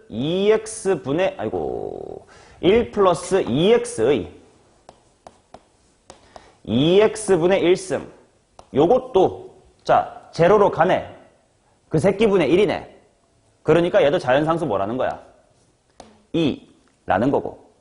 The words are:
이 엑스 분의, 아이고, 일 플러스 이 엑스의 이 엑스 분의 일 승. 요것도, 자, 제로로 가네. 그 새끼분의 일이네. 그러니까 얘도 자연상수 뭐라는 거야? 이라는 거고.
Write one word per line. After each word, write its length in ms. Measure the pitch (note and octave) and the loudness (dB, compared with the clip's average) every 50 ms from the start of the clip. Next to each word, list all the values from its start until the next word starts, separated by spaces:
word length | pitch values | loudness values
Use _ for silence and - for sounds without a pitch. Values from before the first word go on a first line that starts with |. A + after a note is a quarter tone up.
| - - | -20 -14
이 420 | - A2+ C3+ D#3+ F3 F#3+ G3+ G#3 | -10 -6 -6 -4 -2 0 2 2
엑스 520 | G#3+ G#3+ A3 - - - - F#3+ F#3 C3+ | 2 0 0 -8 -12 -8 -4 -2 -4 -2
분의, 340 | - C3 C#3+ F3 F#3+ - - - | -4 -4 -4 -2 -2 -4 -4 -6
아이고, 880 | G#2+ A2 F#2 F2 D2+ C2 A#1+ A1 G#1 G1+ G1+ G1+ G1+ G1+ G1+ G1+ - _ - - - - - - | -8 -6 -6 -6 -6 -6 -6 -8 -8 -10 -10 -12 -14 -14 -16 -16 -18 _ -20 -20 -20 -20 -10 -2
일 300 | - F3+ G#3+ A#3+ A3+ - | 2 2 2 2 2 -2
플러스 520 | - G#3 G3 F#3 E3+ - - - F#3+ F#3+ | 0 2 2 2 2 0 -2 -2 -2 -2
이 300 | - - A#2 D3 F3 G#3 | -2 0 -2 0 2 2
엑스의 580 | A#3+ A#3 A#3+ - - - A2 C3 D3 G#2+ F2 E2+ - - - _ _ _ _ _ _ _ _ - - _ _ _ _ _ - - _ _ _ _ - - _ _ _ _ _ _ _ _ _ - - _ _ _ - - - - _ _ - | 2 2 0 -4 -4 -2 0 0 0 0 -2 -8 -14 -20 -20 _ _ _ _ _ _ _ _ -20 -20 _ _ _ _ _ -20 -20 _ _ _ _ -20 -20 _ _ _ _ _ _ _ _ _ -20 -20 _ _ _ -20 -20 -20 -20 _ _ -8
이 360 | - G#2+ B2 D3 E3 F#3 G3+ | -2 0 2 4 4 4 4
엑스 380 | A3 A3 A3 - - - F#3+ D#3 | 4 4 0 -2 -2 0 0 2
분의 220 | E3+ F3+ G3 E3 | 2 2 2 2
일 160 | C#3+ F3 F#3 | 2 2 2
승. 340 | F#3 - - C3+ G#2 C#2 - - - _ _ _ _ _ _ _ - - _ - | 0 -2 -6 -6 -6 -8 -10 -20 -20 _ _ _ _ _ _ _ -20 -14 _ 0
요것도, 800 | B2+ D#3 F3+ B3+ B3+ - - - F#3+ F3 B2 - - - - - _ _ _ _ _ - | 2 2 4 2 2 0 0 0 2 2 2 -2 -6 -18 -20 -20 _ _ _ _ _ -2
자, 440 | - C#3+ G#2+ - - - - - - | 0 0 2 0 -2 -8 -18 -20 -10
제로로 380 | - - E3 F3+ G#3 G#3+ G3+ F3+ | -2 0 2 4 4 4 4 2
가네. 440 | - D3 E3 F#3 D3+ - - F#2 - - - _ _ _ _ _ _ _ _ _ _ _ _ - | 2 0 0 0 0 -2 -4 -8 -16 -20 -20 _ _ _ _ _ _ _ _ _ _ _ _ -4
그 100 | - D#3 | -2 0
새끼분의 520 | F3 G3 F#3+ G3 A3+ G#3 G3 F#3 D3+ A#2+ | 2 2 0 2 0 2 2 2 2 2
일이네. 420 | E3 F#3+ G#3 D#3 G#2+ D2+ - - - - _ _ _ _ _ _ _ _ _ _ _ _ | 2 2 2 0 -2 -6 -8 -14 -20 -20 _ _ _ _ _ _ _ _ _ _ _ _
그러니까 400 | - D3+ D#3 E3+ E3+ F3 G#3+ G3 | 0 2 2 2 2 2 2 2
얘도 160 | D#3 C#3 F3+ E3+ | 2 2 0 0
자연상수 480 | - B2+ B2+ C#3+ - - - D#3+ E3+ | 0 0 0 0 2 0 -2 -2 -2
뭐라는 300 | C3 G2+ F#2+ F#2+ G#2 A#2+ | -4 -2 -2 -4 -4 -4
거야? 240 | B2+ A2+ D#2+ D2 - - - _ _ _ _ _ _ _ _ _ _ _ _ _ - - - _ _ _ _ | -4 -4 -4 -6 -8 -14 -20 _ _ _ _ _ _ _ _ _ _ _ _ _ -20 -20 -20 _ _ _ _
이라는 1000 | - E3 E3 B2+ - - - _ _ _ _ _ _ _ - - F2+ G2 A#2 C#3 | -4 -2 -2 -2 -2 -6 -10 _ _ _ _ _ _ _ -4 -2 0 0 0 0
거고. 340 | C3 G#2+ - G2+ - - - _ _ _ | -2 -2 -4 -6 -12 -14 -20 _ _ _